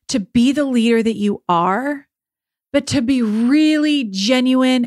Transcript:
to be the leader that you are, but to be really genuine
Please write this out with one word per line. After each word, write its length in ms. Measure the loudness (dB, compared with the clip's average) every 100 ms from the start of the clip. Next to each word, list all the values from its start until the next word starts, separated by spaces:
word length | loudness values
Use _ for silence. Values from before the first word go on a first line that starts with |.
| -8
to 120 | -6
be 320 | -2 0 0
the 120 | 0
leader 400 | -2 0 2 2
that 120 | 0 -2
you 280 | -2 -4 -2
are, 580 | 0 0 -2 -4 -8 -12 _ _ _ _ _ _
but 160 | -4 -2
to 140 | -2
be 200 | 0 0
really 840 | 0 0 2 2 2 2 0 -2 -2
genuine 800 | -4 0 0 2 2 2 0